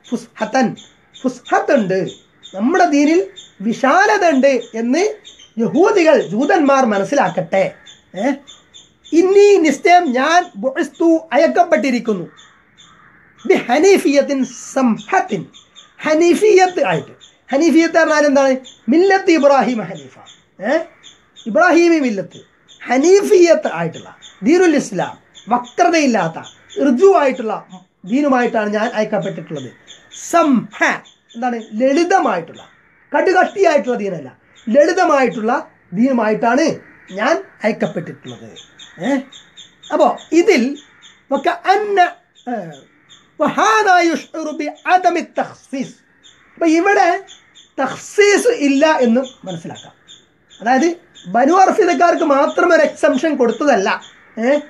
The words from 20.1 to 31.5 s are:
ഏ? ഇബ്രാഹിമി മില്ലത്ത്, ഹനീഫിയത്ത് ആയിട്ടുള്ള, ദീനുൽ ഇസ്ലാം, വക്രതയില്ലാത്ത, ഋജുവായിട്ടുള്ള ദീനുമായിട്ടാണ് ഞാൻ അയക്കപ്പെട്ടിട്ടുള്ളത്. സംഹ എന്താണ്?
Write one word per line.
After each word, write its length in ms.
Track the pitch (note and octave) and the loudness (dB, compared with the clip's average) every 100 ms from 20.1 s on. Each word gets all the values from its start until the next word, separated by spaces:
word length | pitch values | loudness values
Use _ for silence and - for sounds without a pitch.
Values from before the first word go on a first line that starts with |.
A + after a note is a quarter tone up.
| - - - _ - | -20 -20 -20 _ -10
ഏ? 160 | G3+ D#4 E4 _ - _ _ - - | -4 -4 -6 _ -20 _ _ -18 -4
ഇബ്രാഹിമി 520 | G#3 F4+ E4 E4+ E4 | 0 4 4 4 2
മില്ലത്ത്, 420 | B3+ G3 E3+ - - _ _ - - | 0 -4 -10 -16 -20 _ _ -20 -4
ഹനീഫിയത്ത് 840 | B3+ D#4 G4 G4+ F#4+ E4+ D#4 - | 0 4 4 4 4 4 4 0
ആയിട്ടുള്ള, 420 | E3 E3+ - - - - _ | -6 -8 -8 -20 -20 -20 _
ദീനുൽ 320 | G3 F4+ F#4 C#4+ | 0 4 4 0
ഇസ്ലാം, 420 | - F#3 C3+ - _ - - | -4 -8 -8 -10 _ -20 -4
വക്രതയില്ലാത്ത, 960 | A#3+ A#3+ - F4 E4 C#4 A3 E3 D3 - _ _ G#4 | -4 -4 -2 0 2 0 0 -4 -8 -18 _ _ -4
ഋജുവായിട്ടുള്ള 840 | C#4 B3 G4 F4 C#4 B3+ A3 F3+ - F3+ _ _ F3+ | -2 4 4 4 0 -2 -8 -10 -12 -20 _ _ -6
ദീനുമായിട്ടാണ് 640 | B3 D4 B3+ A#3+ A#3+ G#3 | -2 0 0 0 -2 -4
ഞാൻ 180 | G#3 A#3 | -4 -4
അയക്കപ്പെട്ടിട്ടുള്ളത്. 840 | G#3+ G#3+ G3+ F#3 E3 E3 D3+ B2 - - - _ - - | -4 -4 -4 -6 -10 -12 -14 -14 -18 -20 -20 _ -20 -4
സംഹ 520 | E4+ D#4+ A#3+ D#3+ - D#4 F3+ - _ _ A#3 | 0 2 0 -2 -4 -4 -4 -10 _ _ -8
എന്താണ്? 280 | B3 | -6